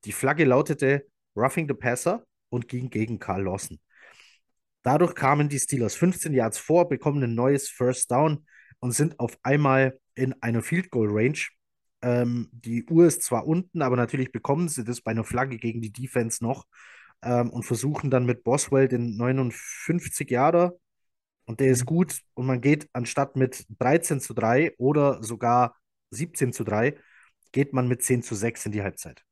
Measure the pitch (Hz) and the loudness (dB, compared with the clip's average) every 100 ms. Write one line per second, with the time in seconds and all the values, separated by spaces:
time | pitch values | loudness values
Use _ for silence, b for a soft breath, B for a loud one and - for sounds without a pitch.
0 | - - 135 135 147 127 151 151 135 139 | -10 -4 -2 2 4 4 2 0 0 0
1 | - _ _ - 127 - 151 135 127 123 | -4 _ _ -2 -2 0 -4 -4 -2 -2
2 | - 226 _ _ _ 123 117 123 127 110 | -2 -4 _ _ _ -8 -6 -8 -6 -4
3 | 110 110 - 95 95 98 - 85 _ b | -4 -6 -4 -4 -2 -4 -8 -16 _ b
4 | b b b b _ _ _ _ 123 147 | b b b b _ _ _ _ 0 2
5 | 143 - 135 147 147 139 - 135 113 - | 2 2 2 2 2 0 -2 -2 -2 2
6 | 175 185 160 131 113 - - 165 175 131 | 0 0 0 2 0 -2 2 4 4 0
7 | 151 143 123 117 127 143 - - 123 127 | 0 0 0 2 2 2 -2 -2 0 0
8 | - 123 156 151 b b b b 123 117 | 0 2 2 0 b b b b -4 0
9 | 151 - 120 - 123 143 143 135 135 131 | 0 0 -6 -4 0 2 4 6 4 0
10 | _ - 131 - 117 117 - 170 - 123 | _ -4 -4 -2 -2 -2 0 -4 -2 -2
11 | 107 104 120 156 - _ _ _ _ _ | 0 2 0 0 -8 _ _ _ _ _
12 | 123 123 120 120 117 120 117 117 - 165 | -2 0 0 -2 -6 -12 -6 -6 0 6
13 | 170 151 - 117 135 165 185 165 135 123 | 6 4 -2 -2 0 -2 -2 -2 0 2
14 | 120 139 127 110 - 147 175 147 110 120 | 0 0 -4 -4 -2 0 0 -4 -6 -6
15 | - 113 107 123 131 117 117 113 110 104 | -4 -4 -2 -2 -2 -4 -6 -6 -8 -10
16 | 127 123 117 - 117 135 - B B B | -6 -2 -2 -4 -4 -6 -8 B B B
17 | B _ 127 120 120 120 113 117 135 151 | B _ -2 0 0 -4 -4 -2 -2 -2
18 | 143 127 123 120 - 139 - 139 135 123 | 0 2 2 -2 0 0 2 2 4 2
19 | 120 104 120 131 127 - - - - 175 | -4 -2 0 0 -2 -6 -16 -14 -4 -4
20 | - - 143 120 143 170 175 175 _ _ | -4 -8 -4 2 4 4 2 -2 _ _
21 | _ _ _ _ - 113 135 127 123 165 | _ _ _ _ -14 0 2 2 2 0
22 | 180 - _ - 127 127 135 151 - 127 | 0 -4 _ -6 -2 0 2 2 0 -6
23 | 117 - 139 135 127 - - - 131 160 | -4 -2 -2 2 0 -2 -18 -2 2 2
24 | 165 143 - 117 113 123 165 - 127 151 | 2 -4 -4 -2 2 2 2 0 0 4
25 | 143 131 110 113 120 120 123 _ _ _ | 2 0 -6 -4 2 2 2 _ _ _
26 | _ 104 170 - 127 - 110 104 127 147 | _ -10 -8 -4 -4 -2 -4 0 0 -2
27 | B B B B _ - 143 131 127 120 | B B B B _ -2 0 0 0 0
28 | - 123 - 104 117 113 113 104 98 - | 0 -2 -2 -4 -4 -4 -8 -4 -6 -8
29 | 82 - _ | -16 -18 _